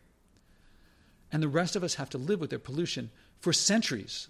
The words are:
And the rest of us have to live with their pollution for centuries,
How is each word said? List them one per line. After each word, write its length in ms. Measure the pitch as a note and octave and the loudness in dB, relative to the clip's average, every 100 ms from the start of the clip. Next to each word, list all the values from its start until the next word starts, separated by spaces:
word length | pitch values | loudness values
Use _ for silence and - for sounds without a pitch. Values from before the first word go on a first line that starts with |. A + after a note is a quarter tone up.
| _ _ _ _ _ - - - - _ _ _ - | _ _ _ _ _ -20 -20 -20 -20 _ _ _ -4
And 100 | D#3 | 0
the 60 | D#3 | 2
rest 300 | D3+ F3+ G3+ | 2 2 0
of 80 | F3 | -2
us 100 | - | -2
have 140 | C3+ | -4
to 80 | C3+ | -4
live 240 | C#3 G#3 | 0 0
with 80 | D#3 | 0
their 100 | - | -6
pollution 520 | - C#3+ E3+ - A#2 - - _ | -6 -4 -2 -4 -8 -12 -20 _
for 140 | F3 | 0
centuries, 760 | D3+ - A3 - A2+ - - - | 2 4 4 2 -2 -4 -10 -12